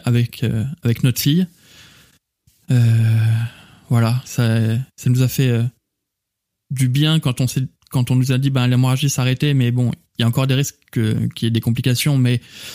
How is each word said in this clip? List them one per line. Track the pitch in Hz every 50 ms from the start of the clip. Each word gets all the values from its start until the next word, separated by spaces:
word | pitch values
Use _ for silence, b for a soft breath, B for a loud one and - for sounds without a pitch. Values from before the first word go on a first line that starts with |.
| -
avec, | 123 120 120 117 - - - 123
euh, | - 117 110 107 135 165 -
avec | - 117 113 -
notre | - 127 117 -
fille. | - 143 151 180 185 - B B B B B B B B B B B B B B B _ _ _ _ _ _ _ _ -
Euh, | 131 123 117 113 113 113 113 113 110 113 113 113 113 113 117 117 B B B B B B B B
voilà, | 123 117 117 113 120 127 -
ça, | - - - 120 113 113 113 110 110 113 120 131 - _
ça | - - 127
nous | 123 127
a | 131 123
fait, | - - 135 127
euh, | 120 113 120 127 - _ _ _ _ _ _ _ _ _ _ _ _ _ _ _ _ _ _ -
du | 143 127 135 127
bien | 123 143 151 156 160 160
quand | - 135 123 -
on | 131
s'est, | 120 - 131 131 - _ _ _ _
quand | - 131 120 -
on | 127
nous | 127 127 135
a | 131 127
dit, | 139 143
ben, | 135 127 123
l'hémorragie | 123 123 123 131 127 131 131 143 139
s'arrêtait, | - 139 123 127 131 127 147 147 143
mais | 135 123 120
bon, | 120 123 123 117 - - _ _ _ -
il |
y | 117
a | 117
encore | 117 135 131
des | 135 131
risques | 135 143 - - _ _ _
que, | - 123 110 110 113 110 113 117 -
qu'il | - 117
y | 113
ait |
des | 113 113
complications, | - 117 113 127 - 131 123 - - 151 143 131
mais | 123 123 123 117 B B B B B B B